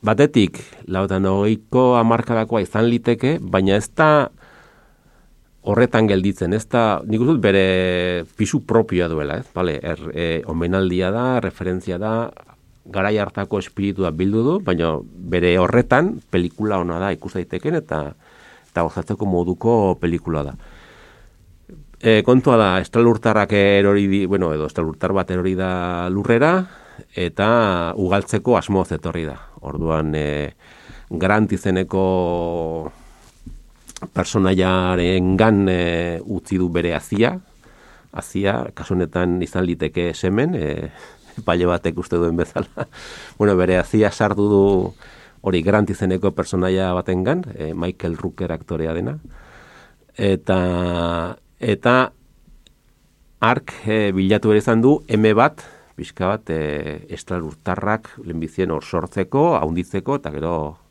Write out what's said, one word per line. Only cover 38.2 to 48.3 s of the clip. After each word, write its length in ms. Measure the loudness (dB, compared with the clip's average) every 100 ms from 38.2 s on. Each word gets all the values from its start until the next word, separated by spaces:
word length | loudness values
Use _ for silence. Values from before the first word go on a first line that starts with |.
| -10 -2 -2 -2 -4
kasu 200 | -10 -4
honetan 460 | -2 0 0 0 0
izan 240 | -2 -2 -2
liteke 460 | -2 -4 -2 -4
semen, 400 | -2 -2 0 0
eh, 360 | -2 -4 -4 -8 -12 -20 -20 -20 -12
epaile 280 | -2 0 2
batek 320 | 0 -2 -6
uste 180 | -4 -2
duen 200 | 0 -2
bezala. 500 | -4 -4 -8 -8 -12 -12 -20
<laughs> 300 | -18 -20 0
Bueno, 180 | 2 4
bere 220 | 2 2
hazia 320 | 2 2 2
sartu 380 | 2 0 2 2
du 140 | 4 6 4 -2 -8 -20 -20 -20 _
hori 200 | -2 0
Grant 280 | 2 2 2
izeneko 420 | -2 -2 0 -2
personaia 600 | -2 -4 0 0 0 0
batengan, 500 | -2 -2 -2 0 -2 -4 -10
eh, 160 | -8
Michael 420 | -6 -6 -6 -6 -6
Rooker 360 | -8